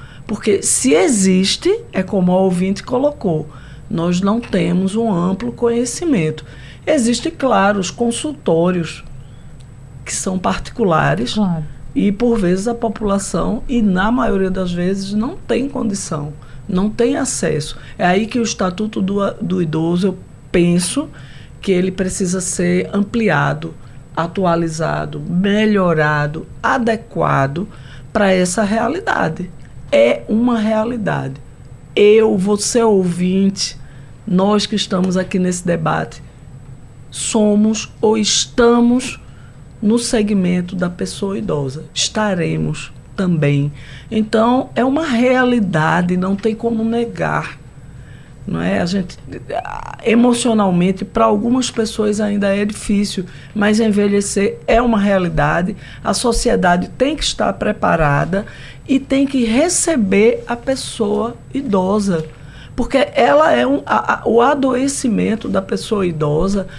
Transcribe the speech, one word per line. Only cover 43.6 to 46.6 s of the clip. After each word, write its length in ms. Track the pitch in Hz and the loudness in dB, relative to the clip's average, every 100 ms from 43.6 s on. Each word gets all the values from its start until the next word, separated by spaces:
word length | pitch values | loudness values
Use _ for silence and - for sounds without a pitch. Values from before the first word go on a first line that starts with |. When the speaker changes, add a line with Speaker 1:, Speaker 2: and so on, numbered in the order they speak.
| 143 - - - - | 0 -4 -14 -18 -4
Speaker 1:
Então, 580 | 220 214 220 226 254 285 | -2 0 2 4 2 0
é 100 | - | 0
uma 220 | 247 285 320 | 0 0 0
realidade, 1080 | 233 247 254 254 240 190 160 156 165 175 180 | 2 4 4 4 2 2 2 2 2 2 0
não 200 | 185 196 | 0 0
tem 180 | 226 | -2
como 300 | 214 | -2